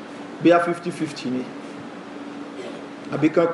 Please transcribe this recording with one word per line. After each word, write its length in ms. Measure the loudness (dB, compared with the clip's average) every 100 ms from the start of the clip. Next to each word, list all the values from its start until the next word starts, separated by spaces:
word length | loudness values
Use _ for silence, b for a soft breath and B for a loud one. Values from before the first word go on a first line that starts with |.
| -12 -14 -12 4
bí 80 | 8
a 60 | 8
fifty 300 | 6 0 -4
fifty 400 | -4 -4 -4 -4
ni, 120 | -2 -4 -10 -12 -12 -12 -12 -12 -12 -10 -10 -10 -10 -10 -10 -12 -12 -6
àbí 160 | 2 4
kán 180 | 6 4